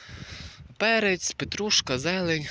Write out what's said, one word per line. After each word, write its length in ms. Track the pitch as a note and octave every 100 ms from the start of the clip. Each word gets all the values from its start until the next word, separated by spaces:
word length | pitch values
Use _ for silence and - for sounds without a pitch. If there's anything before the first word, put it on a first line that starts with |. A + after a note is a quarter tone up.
| - - - - - - - -
Перець, 540 | G#3+ A3+ G#3 F3+ -
петрушка, 680 | - C#3 - G#3 - - B2+
зелень. 480 | D3+ F#3 F3 D#3+ D3